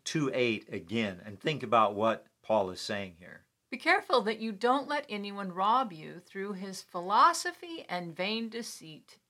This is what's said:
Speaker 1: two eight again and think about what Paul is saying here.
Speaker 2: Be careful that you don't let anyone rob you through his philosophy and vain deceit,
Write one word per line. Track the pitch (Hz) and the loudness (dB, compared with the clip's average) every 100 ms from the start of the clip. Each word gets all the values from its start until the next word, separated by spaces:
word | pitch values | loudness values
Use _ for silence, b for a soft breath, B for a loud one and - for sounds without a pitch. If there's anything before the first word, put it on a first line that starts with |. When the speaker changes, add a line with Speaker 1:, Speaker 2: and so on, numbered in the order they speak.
Speaker 1:
two | - 160 135 | -4 0 0
eight | 131 123 107 - | 2 2 0 -4
again | 127 85 113 104 92 104 | -10 -4 -2 -2 -4 -14
and | 101 | -6
think | 165 139 | -4 -4
about | 117 117 107 101 | 4 6 6 4
what | 113 107 - _ | 2 2 -4 _
Paul | - 110 92 | 0 2 2
is | 90 | -4
saying | - 104 95 82 | -6 -6 -6 -14
here. | 87 - _ _ - | -20 -20 _ _ -14
Speaker 2:
Be | 254 | -4
careful | 320 392 - 262 | 2 2 4 2
that | 208 220 | 2 -4
you | 226 | -6
don't | 190 240 277 277 | -2 2 2 0
let | 294 - | -4 -4
anyone | 208 202 202 190 | -8 -8 -8 -6
rob | 175 196 247 240 | 0 4 4 2
you | 160 151 160 - | -6 -14 -14 -14
through | 196 196 | -8 -8
his | 190 196 185 | -6 -8 -10
philosophy | - 180 180 220 320 330 349 339 349 330 - | -10 -8 2 6 6 6 -4 -8 -12 -12 -6
and | 180 175 160 | -6 -6 -4
vain | 190 220 226 | -4 -2 -6
deceit, | 233 220 - 160 147 _ - | -8 -10 -12 -16 -18 _ -20